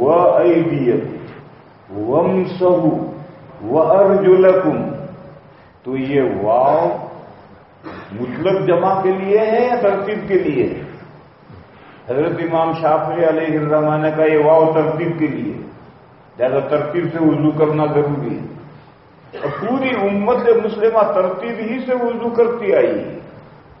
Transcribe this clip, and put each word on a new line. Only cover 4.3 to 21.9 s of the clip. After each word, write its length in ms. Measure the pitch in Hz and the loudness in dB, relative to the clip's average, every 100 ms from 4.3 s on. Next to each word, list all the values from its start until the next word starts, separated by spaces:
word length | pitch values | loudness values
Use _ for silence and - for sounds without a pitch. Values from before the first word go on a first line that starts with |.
| 185 185 185 156 123 - - - - - - - - - - | 6 6 4 2 -2 -4 -10 -14 -16 -20 -20 -20 -20 -20 -16
تو 140 | 123 131 | -8 -6
یہ 240 | 131 143 120 98 | 0 0 0 0
واو 460 | 104 120 135 151 170 - - - - - - - - - - - - | 0 2 4 2 0 -4 -10 -16 -20 -20 -20 -20 -20 -20 -18 -18 -14
مطلق 560 | 104 123 139 180 190 180 | -10 -8 -4 -2 0 2
جمع 340 | 170 185 190 | 2 2 0
کے 100 | 185 | 0
لیے 280 | 190 196 214 | -2 0 2
ہے 280 | 220 240 247 | 2 2 2
یا 80 | 233 | 2
ترتیب 460 | 196 190 208 196 196 | 0 0 -4 -6 -2
کے 60 | |
لیے 320 | 185 160 131 98 | 0 0 -2 -2
ہے؟ 160 | 78 - - - - - - - - - - - - - | -4 -12 -16 -20 -20 -20 -20 -20 -20 -20 -20 -20 -14 -4
حضرت 220 | 131 165 170 | -2 -2 -2
امام 320 | 165 165 165 156 | -2 0 0 0
شافعی 480 | 151 156 156 170 160 | 0 0 0 0 2
علیہ 300 | 160 160 151 | 2 0 -2
الرحمہ 360 | 147 151 151 151 | 0 0 2 0
نے 160 | 156 156 | 0 2
کہا، 100 | 156 | 2
یہ 200 | 151 151 | 4 6
واو 280 | 160 156 | 6 4
ترتیب 460 | 156 151 151 165 156 | 2 0 -2 -4 -2
کے 80 | 151 | -4
لیے، 260 | 123 101 110 - - - - - - - - | -4 -8 -10 -14 -20 -20 -20 -20 -20 -20 -4
لہذا 200 | 131 139 | 0 0
ترتیب 440 | 135 147 147 170 160 | 0 -2 -2 -4 -4
سے 40 | 165 | 0
وضو 300 | 156 143 151 | 2 2 2
کرنا 340 | 151 151 151 151 | 2 0 2 0
ضروری 540 | 143 143 139 - - | 0 0 -2 -6 -8
ہے۔ 60 | - - - - - - - - - - | -10 -16 -20 -20 -20 -20 -20 -20 -18 -10
اور 240 | 143 - 208 | -8 -6 -4
پوری 220 | 269 262 | -2 -2
امت 760 | 226 202 202 214 247 233 220 214 | -2 -2 -2 0 0 2 2 0
مسلمہ 480 | 208 226 226 202 | 0 0 2 2
ترتیب 460 | 185 185 190 233 214 | 2 -2 -2 -8 -6
ہی 260 | 220 262 | -6 -6
سے 80 | 240 | -4